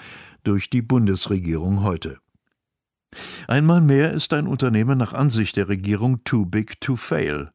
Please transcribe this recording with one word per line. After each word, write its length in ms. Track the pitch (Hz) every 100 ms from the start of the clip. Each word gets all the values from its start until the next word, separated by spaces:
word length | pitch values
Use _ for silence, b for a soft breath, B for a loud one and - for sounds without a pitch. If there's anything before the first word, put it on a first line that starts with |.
| B B B B
durch 260 | 107 101 -
die 120 | 127
Bundesregierung 1000 | 117 127 104 92 - 98 87 80 90 101
heute. 360 | 101 82 80 - _ _ _ _ _ _ _ _ _ B B B B
Einmal 320 | 135 156 175
mehr 320 | 151 139 160
ist 220 | 156 -
ein 140 | 147 143
Unternehmen 500 | 135 131 107 113 135
nach 160 | 110
Ansicht 420 | 120 143 110 101 -
der 140 | 95
Regierung 560 | 98 98 104 123 127 -
too 200 | 120 90
big 360 | 107 110 -
to 160 | - 123
fail, 540 | - 156 76 73 71